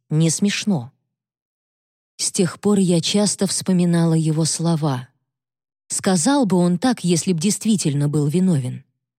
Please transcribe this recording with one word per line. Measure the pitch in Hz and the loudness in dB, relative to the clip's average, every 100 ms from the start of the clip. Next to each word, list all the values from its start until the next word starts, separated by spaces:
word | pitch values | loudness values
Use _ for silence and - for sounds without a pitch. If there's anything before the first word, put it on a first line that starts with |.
| _ | _
не | 156 165 | 0 0
смешно». | 156 202 - - 175 117 - _ _ _ _ _ _ _ _ _ _ _ - | 0 -2 -2 -2 -2 -4 -16 _ _ _ _ _ _ _ _ _ _ _ -10
С | - | -6
тех | - 180 - | -2 -2 -2
пор | 202 202 | 0 2
я | 180 175 | 2 2
часто | 160 202 208 - 196 | 0 0 0 0 -4
вспоминала | - - 185 175 170 165 | -4 -2 2 2 2 2
его | 160 160 156 | 2 0 0
слова. | 156 - 165 165 151 127 127 _ _ _ _ _ _ _ - | -2 -2 -2 0 -2 -4 -8 _ _ _ _ _ _ _ -10
Сказал | - - 185 190 285 226 | -4 0 2 2 2 2
бы | 180 | 2
он | 175 175 | 2 2
так, | 262 240 | 0 0
если | 175 170 - | 0 0 0
б | 170 | 0
действительно | 180 - 214 208 160 143 147 | -2 -2 0 0 0 0 0
был | 151 143 | 0 0
виновен? | 160 185 156 127 127 - _ _ | 2 2 2 -2 -8 -14 _ _